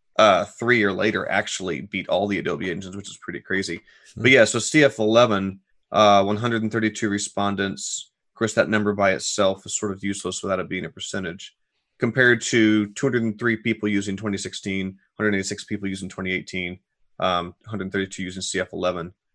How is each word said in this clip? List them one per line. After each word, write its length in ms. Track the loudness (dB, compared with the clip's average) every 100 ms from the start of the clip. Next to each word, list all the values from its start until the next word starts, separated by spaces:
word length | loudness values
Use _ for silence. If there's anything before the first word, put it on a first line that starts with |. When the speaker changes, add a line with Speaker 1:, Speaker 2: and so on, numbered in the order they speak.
| _ 4
Speaker 1:
uh, 280 | 6 6 0
three 360 | -4 2 4
or 120 | 2
later 340 | 2 0 -2 -2
actually 540 | -2 -2 -6 -6 -6
beat 260 | -6 -8 -2
all 180 | -2 0
the 120 | -2
Adobe 320 | -4 -4 -4
engines, 260 | -6 -10 -14
which 140 | -14
is 80 | -16
pretty 220 | -14 -14
crazy. 420 | -6 -4 -4 -8 -14 _ -20
Speaker 2:
Hmm. 80 | 0
Speaker 1:
But 80 | 6
yeah, 160 | 8 8
so 120 | 4
C 240 | 2 4
F 160 | 4 4
eleven, 640 | 4 6 6 4 -2 -6 _ _ _
uh, 320 | 4 6 6
one 140 | 4 0
hundred 240 | -2 -2
and 100 | -2
thirty-two 380 | 0 -2 -2 -2
respondents. 1000 | -2 -4 -4 -2 -2 -4 -4 -8 -10 -12 _ _
Of 60 | -6
course, 160 | -2
that 160 | 0 2
number 240 | 2 0
by 180 | 2 2
itself 540 | 0 -2 0 0 0 -6
is 100 | -6
sort 160 | -6
of 100 | -6
useless 400 | -6 -4 -6 -6
without 160 | -4 -4
it 100 | -4
being 180 | -8 -8
a 40 |
percentage. 640 | -10 -10 -8 -8 -10 -16 _ _ _ _ _
Compared 420 | -2 2 4 4
to 440 | 2 4 6 4 0
two 120 | -2 -2
hundred 160 | 0
and 160 | -2 -2
three 180 | -2 -2
people 320 | -2 -2 -2
using 280 | -2 -2 -6
twenty 220 | -6 -6
sixteen, 600 | -8 -10 -6 -6 -6 -10 _ -4
hundred 160 | -2
eighty-six 300 | 0 -2 -8
people 240 | -8 -8 -6
using 200 | -8 -10
twenty 240 | -8 -6
eighteen, 460 | -6 -6 -8 -8 -10 _ _ _ -6
um, 340 | -2 -2 -4 -12 -12
hundred 260 | -8 -6
thirty-two 300 | -4 -6 -8
using 200 | -10 -10
C 180 | -6 -6
F 120 | -6
eleven, 400 | -4 -4 -4 -8 -14 _